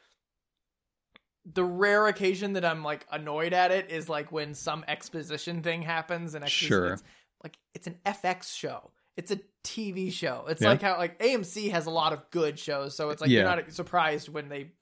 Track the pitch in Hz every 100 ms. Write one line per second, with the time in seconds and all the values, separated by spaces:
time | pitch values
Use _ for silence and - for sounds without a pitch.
0 | _ _ _ _ _ _ _ _ _ _
1 | _ _ _ _ 175 170 180 175 202 208
2 | 214 202 190 185 202 190 170 160 151 143
3 | - 151 151 151 165 180 180 190 185 160
4 | 156 151 151 156 147 147 - 151 156 151
5 | - 165 147 151 - 170 165 165 160 165
6 | 160 170 170 151 143 - 156 95 90 92
7 | - - _ _ 156 - _ - - 175
8 | 196 202 185 180 - - 147 123 - _
9 | _ - 175 196 - _ - - 208 185
10 | 185 180 151 123 127 160 107 139 196 180
11 | 175 - 226 254 175 214 208 175 160 165
12 | 160 147 - 175 156 147 - 143 139 143
13 | 151 151 139 117 95 170 - 160 - 175
14 | 156 151 151 151 143 143 143 _